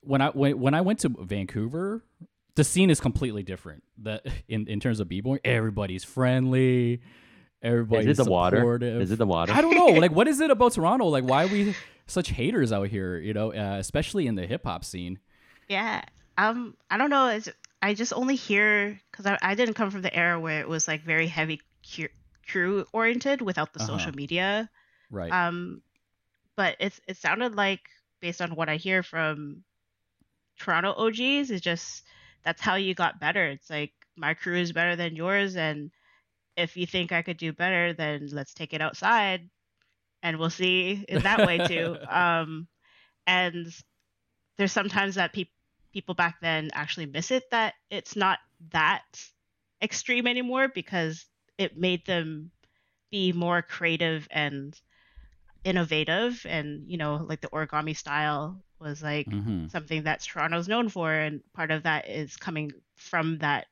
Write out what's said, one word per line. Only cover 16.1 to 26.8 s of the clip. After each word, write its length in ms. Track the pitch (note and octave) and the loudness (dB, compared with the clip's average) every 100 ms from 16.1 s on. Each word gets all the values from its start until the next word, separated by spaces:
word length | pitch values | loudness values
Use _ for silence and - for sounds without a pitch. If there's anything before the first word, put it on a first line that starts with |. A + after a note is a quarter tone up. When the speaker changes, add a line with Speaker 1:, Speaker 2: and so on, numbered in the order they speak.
| _ _ - | _ _ 0
Speaker 3:
Um, 380 | G#3 A#3 A#3 - _ | 0 0 -8 -14 _
I 60 | G3+ | 0
don't 140 | C#4+ | 2
know. 180 | C#4+ C4 | 4 2
It's, 200 | A3 A3 - - _ G3 | 0 -6 -16 -20 _ -2
I 80 | |
just 180 | G#3 A#3+ | 0 -2
only 220 | - B3+ | -2 0
hear, 680 | C4+ - G3+ G#3+ G#3 G3+ G#3 _ | -2 2 4 4 4 0 -6 _
'cause 140 | - G3 | -6 -2
I, 120 | G3 | 0
I 140 | F3+ | 0
didn't 200 | G3+ A#3+ | 0 0
come 180 | G#3+ G#3 | 0 -2
from 100 | G3 | -2
the 100 | F#3 | -2
era 280 | - E3+ E3+ | 2 2 2
where 180 | D#3+ D#3 | -2 -4
it 80 | - | -2
was, 200 | D#3+ D#3 | -2 -2
like, 140 | D#3 | -4
very 240 | D#3+ D#3+ E3 | 0 0 0
heavy 320 | E3 D#3 D#3 _ _ - | -2 -4 -4 _ _ -18
cu-, 200 | - D#3 _ _ _ - | -10 -10 _ _ _ -6
crew 360 | F#3+ F3+ G3+ - | -2 0 0 -2
oriented 480 | A3 A3+ A#3+ C#4 C#4 | 0 0 0 0 -2
without 320 | A3 F3 D3+ | -2 -2 -4
the 40 | - | -4
Speaker 1:
Uh-huh. 80 | A2 | -6
Speaker 3:
social 200 | G2+ D#3 | -4 -4
media. 560 | C#3 C#3+ E3+ F#3+ G#3 A3 _ _ _ _ | -6 -4 -2 0 -2 -4 _ _ _ _
Speaker 1:
Right. 220 | G2+ E2+ | -8 -2
Speaker 3:
Um, 500 | F3+ F3 F3 F3+ - _ _ _ _ _ _ _ - | 0 0 -2 -8 -12 _ _ _ _ _ _ _ -2
but 200 | F#3+ - | -2 0